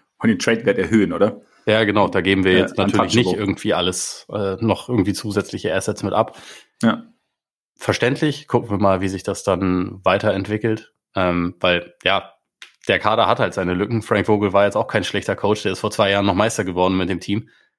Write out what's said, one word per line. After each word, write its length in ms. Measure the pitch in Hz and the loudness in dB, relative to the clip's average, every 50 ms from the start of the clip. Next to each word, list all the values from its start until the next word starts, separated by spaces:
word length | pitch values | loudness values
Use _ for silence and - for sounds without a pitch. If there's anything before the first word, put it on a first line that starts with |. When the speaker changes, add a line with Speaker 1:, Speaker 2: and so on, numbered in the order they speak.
| _ | _
Speaker 1:
<laughs> 120 | _ _ _ | _ _ _
Und 80 | - 117 | 0 0
den 100 | 110 90 | 0 2
Trade-Wert 400 | - - 113 110 - 101 98 95 | 2 0 0 2 2 0 0 0
erhöhen, 340 | 90 78 110 107 98 87 85 | 0 2 2 2 2 2 2
oder? 280 | 82 98 110 - - - _ _ _ _ | 2 2 2 2 -4 -14 _ _ _ _
Speaker 2:
Ja, 200 | - 107 110 113 | 2 2 2 2
genau, 240 | 101 101 107 98 92 | 2 2 2 2 2
da 120 | 87 98 85 | 2 0 2
geben 220 | 98 98 95 92 | 2 2 4 4
wir 80 | 92 92 | 4 4
Speaker 1:
Ja, 60 | 90 | 4
Speaker 2:
jetzt 180 | 95 - - | 4 2 0
natürlich 380 | - 95 104 101 104 107 92 92 | 0 0 2 2 2 0 2 2
nicht 120 | 117 117 | 2 2
Speaker 1:
untouchable. 140 | 92 90 95 | 2 0 0
Speaker 2:
irgendwie 340 | 104 98 92 - - 110 85 | -2 -4 -4 -4 -2 -2 0
alles, 520 | 85 87 92 90 - - - - - - - - | 0 0 -2 -2 -4 -6 -8 -10 -14 -14 -10 -6
äh, 240 | 107 101 95 95 92 | -6 -4 -4 -4 -2
noch 280 | 113 113 98 - - - | 0 0 0 -2 -2 -2
irgendwie 240 | 123 113 92 98 98 | 0 0 2 0 -2
zusätzliche 600 | - - 110 98 104 92 - - - - 101 80 | -4 -6 -4 -2 -2 -4 -4 -6 -6 -4 -2 -2
Assets 280 | 95 - - 104 - - | -2 -2 -4 -4 -4 -4
mit 100 | 101 95 | -2 0
ab. 240 | 101 113 - - - - - - - - _ _ _ - | 0 0 0 -4 -12 -20 -20 -20 -20 -20 _ _ _ 0
Speaker 1:
Ja. 220 | 113 - - - - _ _ _ _ _ _ _ _ _ _ _ _ _ | 0 0 0 -6 -16 _ _ _ _ _ _ _ _ _ _ _ _ _
Speaker 2:
Verständlich, 720 | _ - - 101 - - 120 139 143 165 151 139 - - - | _ -6 -4 -2 0 0 0 0 0 -2 -2 -2 -4 -6 -2
gucken 200 | - 127 - - | -2 -2 -2 -2
wir 80 | 101 95 | -2 0
mal, 220 | 104 98 95 92 | 2 2 2 2
wie 80 | 95 95 | 0 -4
sich 140 | 95 92 - | -6 -6 -6
das 220 | - 95 - - | -6 -8 -4 -2
dann 560 | - 95 87 95 92 92 90 90 101 101 98 - | -2 0 0 0 0 0 0 -2 -4 -8 -4 0
weiterentwickelt. 880 | 92 92 101 - 107 95 98 95 98 107 104 107 113 110 107 - _ _ _ _ _ _ | 0 2 2 2 0 -2 -2 -2 -4 -4 -2 0 -2 -2 -2 -6 _ _ _ _ _ _
Ähm, 400 | 98 92 90 87 87 87 87 87 _ | -2 0 0 0 0 -2 -4 -4 _
weil, 340 | - 92 87 85 - - - _ - | 0 0 0 0 -2 -6 -14 _ -2
ja, 300 | 95 98 95 - - - _ _ _ _ _ - - _ _ - - | 0 0 0 -2 -6 -14 _ _ _ _ _ -20 -20 _ _ -2 -2
der 100 | 101 87 | -2 0
Kader 280 | - 107 110 113 107 90 | 0 0 2 2 2 2
hat 100 | 120 123 | 2 0
halt 140 | 131 92 - | 0 -2 -2
seine 200 | - 92 90 90 | -2 -2 -2 -2
Lücken. 260 | 90 101 104 120 113 101 | -2 -2 -2 -2 -4 -2
Frank 220 | - 113 101 95 | 0 0 0 2
Vogel 260 | - 107 101 104 101 90 | 2 2 2 2 2 4
war 100 | 98 101 | 4 4
jetzt 120 | 101 101 | 4 2
auch 100 | 107 98 - | 0 -2 -2
kein 160 | - 110 95 | -2 -2 -2
schlechter 320 | - - 101 - - 98 | -2 -4 -6 -4 -4 -4
Coach, 260 | - - 101 107 110 - | -2 0 0 0 0 -2
der 100 | 101 92 | -4 -4
ist 80 | - | -2
vor 100 | - 107 | -4 -4
zwei 200 | - - 107 98 | 0 2 2 2
Jahren 140 | 98 101 101 | 4 2 2
noch 80 | 101 92 | 2 2
Meister 300 | 92 104 113 - - 101 | 2 0 0 0 -2 -4
geworden 320 | 90 87 90 90 92 95 | -4 0 0 2 2 2
mit 140 | 92 92 87 | 0 0 -2
dem 100 | 98 85 | -4 -6
Team. 300 | - - 101 110 120 - _ _ _ _ _ | -4 -4 -4 -4 -4 -8 _ _ _ _ _